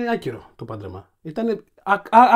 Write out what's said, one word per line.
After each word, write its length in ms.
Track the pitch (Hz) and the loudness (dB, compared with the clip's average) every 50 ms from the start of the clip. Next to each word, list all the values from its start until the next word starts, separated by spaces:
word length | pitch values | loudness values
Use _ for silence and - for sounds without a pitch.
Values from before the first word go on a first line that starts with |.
| 240 233 233 | -4 -4 -4
άκυρο 360 | - - 196 - 101 - _ _ | -6 -6 -8 -10 -12 -16 _ _
το 100 | - 127 | -20 -16
πάντρεμα. 440 | 110 107 101 98 92 90 87 - _ _ _ | -14 -14 -14 -14 -14 -14 -16 -18 _ _ _
Ήτανε 300 | _ 160 151 233 220 233 208 - - _ _ _ _ | _ -12 -8 -6 -4 -4 -4 -6 -8 _ _ _ _
α... 100 | - 202 | -2 -2
α... 80 | 202 - - - 226 254 208 226 | -2 -2 2 6 6 6 8 8